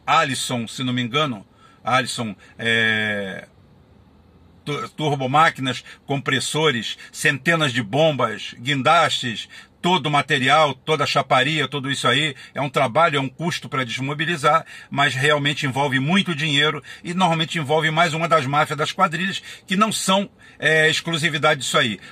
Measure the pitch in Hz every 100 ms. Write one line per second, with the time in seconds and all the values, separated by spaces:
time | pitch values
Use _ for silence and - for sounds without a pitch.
0 | - 156 151 123 - 123 113 - 127 123
1 | 120 139 151 107 - _ - _ 110 127
2 | 120 - 113 - - - 113 113 110 107
3 | 107 104 98 87 - _ _ _ _ _
4 | _ _ _ _ _ - - 139 - -
5 | 151 139 127 147 160 143 131 120 - -
6 | - 139 147 131 - 151 160 117 - -
7 | - - 151 139 170 165 147 117 98 135
8 | 160 131 117 104 - - 123 139 147 170
9 | 147 - 123 101 - - - - 175 180
10 | 147 143 - 139 131 151 147 127 - 156
11 | 135 143 131 135 131 156 135 143 135 131
12 | 131 127 151 - - - 139 156 127 127
13 | 170 139 135 - 170 - 123 135 120 117
14 | 135 151 160 165 147 160 - - - 135
15 | 143 127 147 147 143 147 139 135 143 131
16 | 139 196 180 147 156 143 151 151 - -
17 | - 175 175 165 160 170 135 156 156 156
18 | 170 160 165 160 131 147 151 147 151 -
19 | 175 165 190 - - - - 185 220 -
20 | - 196 202 _ - - 143 156 156 151
21 | 170 165 165 147 151 151 - 160 127 98
22 | -